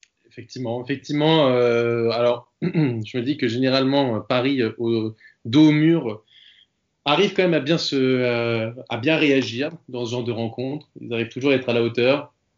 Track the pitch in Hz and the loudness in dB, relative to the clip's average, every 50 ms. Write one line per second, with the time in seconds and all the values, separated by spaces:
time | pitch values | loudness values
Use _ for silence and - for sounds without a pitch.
0 | - _ _ _ _ _ _ - 127 - - 127 127 113 117 123 123 127 139 135 | -20 _ _ _ _ _ _ -20 -20 -16 -12 -10 -6 -6 -6 -6 -6 -6 -8 -8
1 | - - 151 147 147 156 160 160 147 131 127 123 123 120 117 117 120 117 117 117 | -6 -6 -2 0 2 4 4 4 4 4 4 2 2 2 2 2 0 0 0 0
2 | 117 117 113 117 120 123 123 120 - _ _ _ - 180 - 165 151 127 120 113 | 0 0 0 2 2 2 0 0 -6 _ _ _ -6 -2 0 0 0 0 -2 -4
3 | 107 - - 127 117 135 147 131 131 117 113 123 131 131 131 135 135 135 139 139 | -8 -6 -6 -6 -4 -4 -4 -2 -2 -2 -2 0 0 0 2 2 2 2 2 2
4 | 139 127 113 104 104 - 127 127 120 135 139 131 113 110 - - 120 117 117 113 | 0 0 -2 -4 -4 -2 -2 0 0 0 0 0 -2 -2 -2 -4 -2 -2 0 0
5 | 110 107 110 - _ - _ _ _ 117 113 151 156 156 151 151 156 160 170 165 | -2 -4 -8 -10 _ -20 _ _ _ 0 4 6 6 6 6 4 4 4 4 2
6 | 135 113 104 - - _ _ _ _ - _ _ _ _ _ _ _ _ _ _ | 0 -4 -8 -8 -14 _ _ _ _ -20 _ _ _ _ _ _ _ _ _ _
7 | _ 139 151 170 202 208 - - 185 180 160 151 131 139 170 160 - - 147 135 | _ 0 2 2 2 2 2 2 2 2 2 0 2 0 0 0 0 -2 -2 0
8 | 131 131 131 127 123 123 120 117 117 117 117 113 110 110 120 127 - - 120 117 | 2 2 2 2 2 0 0 0 0 0 -2 -2 -2 -4 -8 -12 -10 -10 -8 -4
9 | 113 151 160 151 156 143 135 135 127 107 113 120 143 160 170 - _ - 127 123 | 0 0 2 2 4 4 4 2 2 -2 -4 -6 -6 -8 -8 -12 _ -12 -8 -8
10 | 120 110 120 123 117 117 110 110 117 107 113 - 127 135 143 156 - _ _ - | -6 -6 -6 -6 -4 -4 -4 -4 -6 -6 -6 -6 -8 -8 -8 -10 -12 _ _ -18
11 | 120 113 117 113 117 117 - 131 131 143 135 131 131 - 117 120 117 113 113 120 | -12 -8 -4 -4 -4 -6 -6 -4 0 0 0 2 0 0 0 0 0 0 0 2
12 | 120 127 139 147 143 - _ _ _ _ _ | 2 2 2 0 -2 -8 _ _ _ _ _